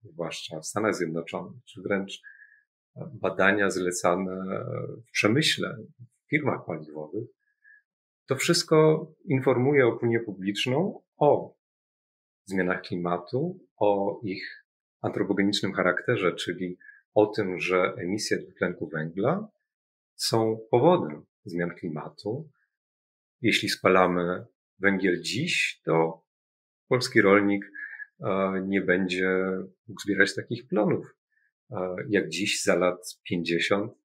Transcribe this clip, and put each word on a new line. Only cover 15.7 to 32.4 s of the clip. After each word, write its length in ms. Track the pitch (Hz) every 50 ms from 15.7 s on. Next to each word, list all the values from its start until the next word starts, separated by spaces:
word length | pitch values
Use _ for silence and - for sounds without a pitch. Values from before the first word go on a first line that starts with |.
| -
charakterze, 580 | 98 90 87 87 - - - 123 107 98 87 80
czyli 420 | - - - 87 87 92 90 87 _ - - - - _ _ _
o 120 | 107 107
tym, 340 | 104 - - 104 92 92 85
że 340 | - 85 92 90 - - -
emisje 400 | - 90 87 98 110 - - 104
dwutlenku 500 | 87 - - - - 98 87 87 - -
węgla 600 | 76 76 78 78 82 80 95 101 120 117 - 220 - _ _ _ _ _ _ _ _ _ _ _ _ _
są 440 | - - - - 117 113 110 110 107 - -
powodem 540 | - 120 127 165 180 156 - 76 76 76 - _ _ _ _
zmian 240 | 104 85 87 87 87 85
klimatu. 760 | - - 87 76 76 73 - - - - 101 113 143 160 156 _ _ _ _ _ _ _ _ _ _ _ _ _ _ _ _ _ _
Jeśli 280 | - 113 - - - 101
spalamy 760 | - - - 95 92 92 92 90 90 90 87 87 90 101 117 _ _ _ _ _ _ _
węgiel 420 | 92 98 98 92 95 98 87 85
dziś, 600 | - - 87 113 156 175 - - - - - _ _
to 380 | 165 156 82 165 - - - _ _ _ _ _ _ _ _ _ _ _ _ _
polski 340 | _ 127 123 123 - - 113
rolnik, 500 | 101 98 98 101 101 101 101 101 - - _ - - - - - - _ _ _
e, 420 | 160 117 95 95 98 95 95 95 95
nie 140 | 95 98 98
będzie 480 | 90 92 90 92 95 92 90 92 92 92 92 92 92 95 95 95 95 - _ _ _
mógł 140 | - 107 -
zbierać 340 | - 101 101 98 98 - -
takich 320 | - 117 _ 120 - -
plonów. 520 | _ 180 202 214 185 131 92 - - _ _ _ _ _ _ _ _ _ _ _ _
E, 240 | - 98 92 92 90 - - -
jak 200 | 104 95 85 80
dziś, 340 | 80 87